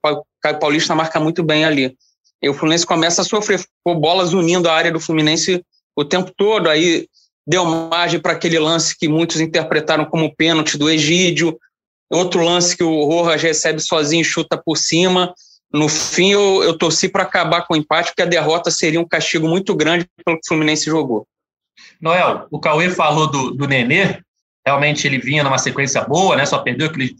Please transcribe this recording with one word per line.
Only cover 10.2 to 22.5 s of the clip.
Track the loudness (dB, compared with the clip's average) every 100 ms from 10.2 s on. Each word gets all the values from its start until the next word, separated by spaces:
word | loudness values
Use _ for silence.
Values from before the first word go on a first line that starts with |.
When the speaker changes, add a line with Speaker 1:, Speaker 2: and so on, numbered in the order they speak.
| -2 0
Speaker 1:
pênalti | 0 0 0 -2
do | 0
Egídio. | 0 2 2 2 0 -2 -4 _ _ _ _ -4
Outro | -2 0 0
lance | 2 2 0 0
que |
o | 0 2 2
Rojas | 2 2 2
recebe | 0 0 -2 -2
sozinho | -2 0 0 0
e | 0
chuta | -2 -4 -4
por | -2 -2
cima. | 0 2 2 2 -2 -6 -20 -20 _
No | -2 0
fim, | -2 -4 2 4
eu, | 4 4 4
eu | 2 2
torci | 0 0 -2
pra | -2
acabar | 0 0 0 0 0
com |
o | -2
empate, | 0 -2 -2
porque | -2
a | 0
derrota | 0 0 0 0
seria | -2 0 0
um | -2
castigo | -2 -2 -2 0
muito | 0 0
grande | 0 0 0 -4 _
pelo | -6 -4
que | -2
o |
Fluminense | 0 0 0 -2
jogou. | -2 -2 -4 -6 _ _ _ _ _ -20 -8
Speaker 2:
Noel, | -2 2 2 -2 -8